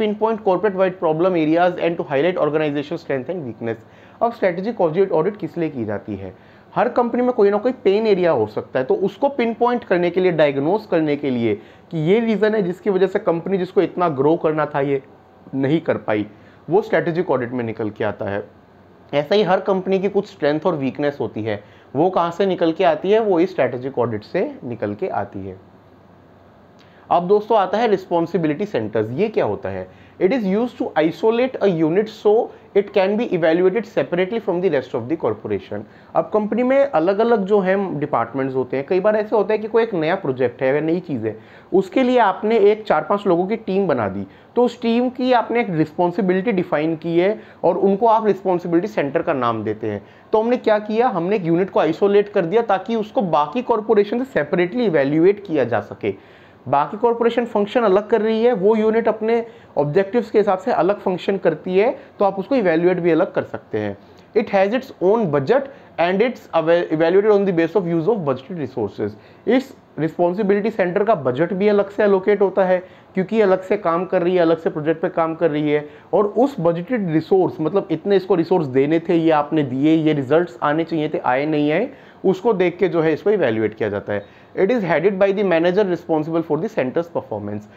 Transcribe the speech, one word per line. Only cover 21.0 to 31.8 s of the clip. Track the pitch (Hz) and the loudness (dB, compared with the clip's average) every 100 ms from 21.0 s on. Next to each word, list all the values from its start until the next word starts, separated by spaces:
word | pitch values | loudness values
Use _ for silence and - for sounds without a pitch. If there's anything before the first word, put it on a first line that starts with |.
| 143 143 | -2 -2
होती | 113 113 | -6 -4
है, | 110 104 - - - 127 | -6 -6 -8 -20 -8 0
वो | 175 | 0
कहाँ | 190 170 | 0 -2
से | - 202 | 0 -2
निकल | 180 170 | 0 0
के | 160 | 2
आती | 180 151 185 | 2 2 2
है, | 220 | 2
वो | 214 175 | 2 2
इस | 185 | 2
स्ट्रेटेजिक | - 127 123 131 135 | 0 -2 -2 -6 -2
ऑडिट | 117 107 | -2 -2
से | - 170 277 269 | -4 -4 -4 -6
निकल | 131 117 107 | -10 -6 -6
के | 101 190 | -4 -4
आती | 113 101 101 95 | -4 -6 -10 -12
है। | 92 - - - - - - - - - - - - - - - | -14 -20 -20 -20 -20 -20 -20 -20 -20 -20 -20 -20 -20 -20 -12 -2
अब | 165 180 | 0 2
दोस्तों | 208 208 226 | 2 4 2
आता | 185 202 | 2 2
है | 240 | 2
रिस्पॉन्सिबिलिटी | 190 - 170 165 196 156 151 202 | 0 0 -2 0 -2 -2 -2 -4
सेंटर्स। | 127 107 113 107 | -4 -2 -2 -2
ये | 131 220 | -2 -2
क्या | 220 | 0
होता | 127 98 - | -2 -2 -6
है? | 95 185 - - - | -8 -10 -16 -16 -2
It | 185 | 0
is | 262 | 0
used | 190 196 240 - | 0 -2 -2 -6
to | |
isolate | 277 - 160 - 220 233 262 - | -4 0 0 0 0 2 0 0
a | 202 165 | 0 2